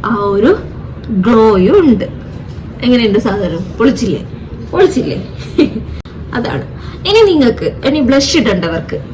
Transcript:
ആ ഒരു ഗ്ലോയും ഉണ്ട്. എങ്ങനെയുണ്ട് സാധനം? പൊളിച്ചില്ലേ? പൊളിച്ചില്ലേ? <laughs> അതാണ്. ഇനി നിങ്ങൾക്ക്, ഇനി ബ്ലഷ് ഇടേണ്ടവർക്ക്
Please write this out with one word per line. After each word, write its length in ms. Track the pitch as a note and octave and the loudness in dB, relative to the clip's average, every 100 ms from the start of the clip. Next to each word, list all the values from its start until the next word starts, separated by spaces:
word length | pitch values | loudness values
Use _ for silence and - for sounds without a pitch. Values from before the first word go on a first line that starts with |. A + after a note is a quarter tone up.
| - | -2
ആ 40 | A3 G3+ | -2 0
ഒരു 180 | G3 A#3 G#4 - - - - - G#3 F#3 | 2 2 2 -2 -12 -12 -12 -4 0 4
ഗ്ലോയും 500 | A#3 A3 G3 F#3 G4 | 6 6 6 6 6
ഉണ്ട്. 220 | D#4+ G#3 C3 - - - - - - - A#3+ | 6 4 0 -8 -12 -12 -12 -12 -14 -4 2
എങ്ങനെയുണ്ട് 340 | B3 A3+ G3+ A3+ | 4 4 2 0
സാധനം? 360 | G3 F#3 E3 F#3+ - | -2 -2 -4 -8 0
പൊളിച്ചില്ലേ? 420 | B3 - A3 B2+ - - - - - | 2 2 -2 -4 -6 -12 -14 -14 -6
പൊളിച്ചില്ലേ? 480 | E4+ F#4+ C4 - F#3+ - - - - | 2 2 2 -2 -4 -8 -12 -6 0
<laughs> 800 | C#4 A3+ - - - - - B3 | 0 -2 -10 -12 -12 -14 -8 -6
അതാണ്. 280 | - - - - - - - | -4 -6 -8 -12 -14 -8 2
ഇനി 160 | G#4 G#4 | 4 6
നിങ്ങൾക്ക്, 380 | D#4+ B3 - D#3 - C4+ | 6 4 2 -4 -2 -2
ഇനി 140 | D4+ A#3+ | 0 4
ബ്ലഷ് 240 | C#4 C#4 E4 | 2 4 2
ഇടേണ്ടവർക്ക് 580 | A3 F#3 E3+ E3 - D3+ - | 2 0 -2 -4 -6 -10 -10